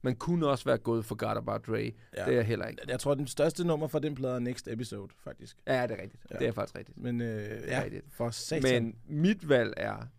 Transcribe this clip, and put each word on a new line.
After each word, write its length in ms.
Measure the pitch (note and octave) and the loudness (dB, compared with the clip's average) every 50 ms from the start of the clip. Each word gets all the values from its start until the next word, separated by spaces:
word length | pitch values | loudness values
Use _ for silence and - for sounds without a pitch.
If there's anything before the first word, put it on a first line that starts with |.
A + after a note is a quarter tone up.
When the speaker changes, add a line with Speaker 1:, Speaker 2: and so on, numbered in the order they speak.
Speaker 1:
man 140 | - B2+ B2+ | 2 0 0
kunne 320 | - - - F3 E3+ D#3+ | 0 0 0 2 4 4
også 180 | C#3+ C#3 A#2+ - | 4 2 2 4
være 120 | C3+ B2+ | 2 2
gået 280 | A2 - A#2 A#2 A2+ G#2+ | 2 4 2 2 2 0
Forgot 320 | A2 G#2+ G#2 A2 A2 G#2+ | -2 -4 -2 0 0 0
About 300 | A2 A2+ G#2+ G#2+ G#2+ G#2+ | -2 -2 -2 -4 -4 -2
Dre. 260 | - A2 A2 A2 A#2 A2 - - - - | -2 -2 -2 -2 -4 -6 -10 -20 -12 -8
Speaker 2:
Ja. 80 | - - | -4 0
Speaker 1:
Det 120 | A#2+ B2+ | 2 4
er 40 | B2 | 4
heller 240 | A2+ G#2+ A#2 G2 F#2 | 4 2 0 -2 -2
ikke. 140 | A2 - - - | -6 -8 -10 -6
Speaker 2:
Jeg 120 | - B2+ B2+ | -6 -4 -2
tror, 140 | - C#3+ C#3+ | 0 0 0
den 120 | C3+ D3 | 0 -2
største 360 | B2 - - C#3+ E3 D#3+ - F3 | -6 0 2 2 2 2 0 0
nummer 200 | F3 D#3+ D3 D#3 | 2 2 0 0
fra 120 | C#3+ - D#3 | -2 -2 -2
den 160 | C#3+ D3+ C#3+ | -2 -2 -4
plade 200 | C3 C3 B2+ B2+ | -2 -2 -2 -2
er 40 | B2 | -2
Next 280 | A#2+ B2 B2+ - - | -2 -2 -4 -6 -6
Episode, 460 | - A#2 A2+ B2 A2+ A#2+ G#2 G2 - - _ - | -6 -6 -6 -6 -6 -8 -10 -12 -14 -16 _ -14
faktisk. 340 | - - - A2+ A2+ - - - | -14 -14 -14 -16 -20 -20 -12 -2
Speaker 1:
Ja, 200 | - C3+ B2+ B2 | 0 2 2 2
det 40 | A#2+ A2+ F#2+ | 0 -2 -6
er 20 | F2+ | -8
rigtigt. 200 | G2+ - - - - | -12 -14 -18 -14 -10
Speaker 2:
Ja. 60 | - | -4
Speaker 1:
Det 100 | - C3 | 0 0
er 40 | B2 | 0
faktisk 260 | A2 A2 - - - | 0 -2 -4 -6 -6
rigtigt. 200 | - - - - | -12 -12 -12 -12
Speaker 2:
Men, 240 | - - B2 A#2+ A#2 | -6 -4 -2 -2 -2
øh, 60 | A#2+ A#2 A2 G#2+ G#2 | -2 -2 -4 -4 -6
Speaker 1:
Det 280 | G#2+ A2 A2 - - | -6 -8 -8 -4 -2
er 60 | B2+ | -2
Speaker 2:
ja, 60 | C3 - | -2 -2
Speaker 1:
rigtigt. 220 | G2 - F#2+ - - | -2 -6 -10 -12 -14
Speaker 2:
for 180 | - - A#2+ A#2+ | -4 -2 -2 -2
satan. 540 | A#2 - - - D#3+ D#3 C3 C3 B2+ A#2+ A2+ | -2 -4 -4 -2 0 2 4 6 6 4 4
Speaker 1:
Men 120 | A2+ G#2+ - - | 0 -4 -10 -10
mit 420 | - D3+ D3 E3 F#3+ G#3+ F#3+ F3 D3 | -6 0 4 6 6 4 4 4 6
valg 240 | C#3 B2 A2+ G2+ - | 6 6 6 4 0
er 200 | - - G#2+ G#2 G#2 A2+ B2 - | -2 -4 -4 -4 -6 -8 -12 -16